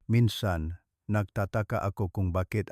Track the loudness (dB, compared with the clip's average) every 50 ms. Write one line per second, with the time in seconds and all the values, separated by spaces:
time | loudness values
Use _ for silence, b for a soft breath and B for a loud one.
0 | _ 2 4 4 4 4 2 0 -2 -2 0 0 -2 -4 -6 -10 _ _ _ _
1 | _ -2 0 0 0 -2 -2 -4 -4 -2 -2 -2 -2 -2 -2 -2 -2 -2 -2 -2
2 | -4 -4 -2 -2 -2 0 0 0 -2 0 -2 -4 -2 0